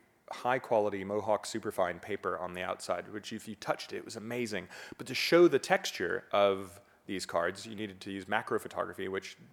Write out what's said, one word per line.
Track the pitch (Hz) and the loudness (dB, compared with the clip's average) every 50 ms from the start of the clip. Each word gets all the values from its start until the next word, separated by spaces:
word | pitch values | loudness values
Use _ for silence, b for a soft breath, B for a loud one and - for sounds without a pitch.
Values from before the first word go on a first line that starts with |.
| _ _ _ _ _ - | _ _ _ _ _ -12
high | - - - 123 127 131 | -10 -4 0 2 2 2
quality | - - 120 107 104 104 98 98 95 | 2 4 4 4 4 4 0 -2 -2
Mohawk | 98 101 107 101 110 107 - - | 0 0 0 2 2 2 2 0
superfine | - - 110 98 107 - - 92 87 90 87 | -2 -6 -4 -4 -4 0 2 2 2 2 -4
paper | - - 101 - - 95 87 82 | -6 -6 -6 -2 -2 -2 -2 -2
on | 90 90 87 | -4 -6 -4
the | 90 | -4
outside, | 92 92 92 - - - 90 87 90 101 | -4 -4 -4 -4 -2 -2 -2 -2 -4 -6
which | 101 107 101 - | -10 -10 -8 -8
if | 117 107 - 110 | -10 -10 -10 -10
you | 104 | -12
touched | - - - 147 - - - | -8 -2 -2 -2 -2 -4 -8
it, | 101 | -8
it | 101 - | -10 -8
was | - 104 | -8 -12
amazing. | 113 104 117 123 123 123 104 104 92 87 - B B B B B | -10 -8 -6 -4 -4 -4 -2 -2 -4 -6 -6 B B B B B
But | - 127 123 | -12 -8 -6
to | 131 | -2
show | - - - 170 170 175 165 | -2 2 6 8 10 10 10
the | 139 127 | 8 6
texture | - - 185 196 190 - - - 92 87 92 95 - - | 4 4 2 2 2 -4 -4 -2 -2 0 -2 -2 -4 2
of | - 101 101 101 98 95 98 92 95 - - b b b b | 4 6 6 6 4 2 -4 -10 -14 -18 -20 b b b b
these | - 101 92 - | -6 -6 -6 -4
cards, | - - 85 85 90 95 - - | -2 0 0 2 0 -2 -4 -10
you | 113 110 | -10 -8
needed | 101 107 101 92 95 | -8 -8 -8 -8 -10
to | - 101 | -10 -8
use | 98 98 92 95 | -8 -6 -4 0
macro | 104 113 120 - 120 107 | 0 0 0 2 -2 -2
photography, | - 98 - 90 92 92 90 - 98 95 | -2 -4 -4 -4 -4 -4 -4 -6 -4 -2
which, | 95 98 - - - - - - | -2 -4 -4 -6 -16 -16 -20 -20